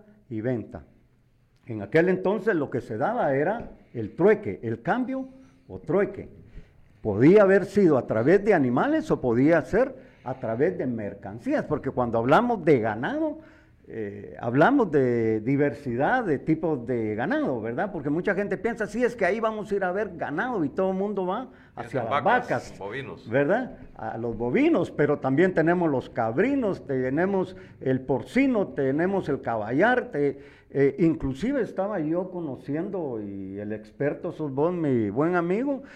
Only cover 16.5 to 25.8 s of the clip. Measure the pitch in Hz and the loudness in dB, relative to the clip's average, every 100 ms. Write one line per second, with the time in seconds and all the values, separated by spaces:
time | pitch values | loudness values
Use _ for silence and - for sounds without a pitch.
16.5 | 156 170 143 117 123 107 107 143 302 247 | 0 0 -2 -2 -2 -2 -2 -2 -2 -2
17.5 | 123 110 123 202 175 135 156 180 190 202 | -2 -4 -4 -4 -4 -2 -2 0 -2 -2
18.5 | 185 226 233 208 226 240 - 175 226 220 | -2 -4 -4 -6 0 0 2 0 0 -2
19.5 | 214 202 202 185 185 214 165 123 151 247 | -4 -4 -2 -2 -2 -4 -6 -6 -4 -2
20.5 | 226 143 180 190 190 202 196 180 208 262 | -2 -2 0 0 0 -2 -2 -2 -4 -8
21.5 | - - - 117 127 113 143 190 247 - | -16 -18 -14 -6 -4 -2 0 4 2 2
22.5 | 131 - - 98 127 113 82 - 123 147 | -4 -4 -10 -10 -8 -10 -14 0 2 4
23.5 | 220 254 - - - 110 117 120 107 120 | 2 -2 -10 -18 -12 -10 -6 -6 -4 0
24.5 | 175 311 247 160 - 147 143 135 135 185 | 4 4 4 0 2 2 2 0 2 4
25.5 | 180 160 180 | 4 2 2